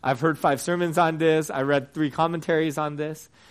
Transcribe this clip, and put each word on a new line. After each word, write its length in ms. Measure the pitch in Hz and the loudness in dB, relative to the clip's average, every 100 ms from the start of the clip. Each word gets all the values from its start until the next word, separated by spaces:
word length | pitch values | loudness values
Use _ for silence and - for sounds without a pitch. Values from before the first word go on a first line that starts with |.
I've 180 | 131 131 | -4 0
heard 180 | 160 151 | 0 2
five 200 | 165 135 | 2 0
sermons 380 | - 175 175 160 | 0 -2 0 2
on 220 | 165 160 | 2 2
this, 320 | 160 156 151 | 2 2 0
I 100 | 135 | -2
read 320 | 135 143 131 | 0 0 0
three 160 | - 151 | -4 -4
commentaries 680 | - 165 170 156 165 160 147 | 0 -2 -2 -2 0 0 -2
on 160 | 151 147 | -6 -6
this." 340 | 151 160 - _ - | -8 -10 -16 _ -20